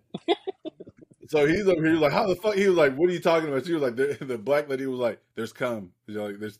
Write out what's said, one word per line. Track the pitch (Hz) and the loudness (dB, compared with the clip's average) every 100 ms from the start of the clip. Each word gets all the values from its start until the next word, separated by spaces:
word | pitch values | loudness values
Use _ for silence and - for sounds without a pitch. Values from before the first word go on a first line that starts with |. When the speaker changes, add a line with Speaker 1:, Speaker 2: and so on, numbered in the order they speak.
| _ - - 392 - - | _ -12 -2 -2 -2 -12
Speaker 1:
<laughs> | - _ - _ - - - | -16 _ -20 _ -20 -20 -2
Speaker 2:
so | 151 | 2
he's | 143 180 196 | 2 2 2
over | 175 160 | 2 4
here | 160 | 4
like, | 147 | 4
"How | 165 220 | 2 0
the | |
fuck?" | 180 214 | 0 0
He | 202 202 | 2 2
was | 175 | 4
like, | 147 131 | 4 4
"What | 180 | 0
are | |
you | 175 | 2
talking | 170 165 160 | 2 2 2
about?" | 135 131 | -4 -2
She | |
was | 170 | -2
like, | 135 | -2
the, | 117 139 131 | 0 -2 -2
the | 139 120 | -6 -8
black | 104 143 147 | 0 0 0
lady | 135 135 | -6 -4
was | 127 | -2
like, | 120 98 _ | -2 -4 _
"There's | - 113 | -10 -10
cum." | - 127 113 90 _ - | -6 -6 -6 -10 _ -12
You | |
know, | 104 104 | -8 -8
like, | 101 | -8
there's, | 107 101 | -10 -10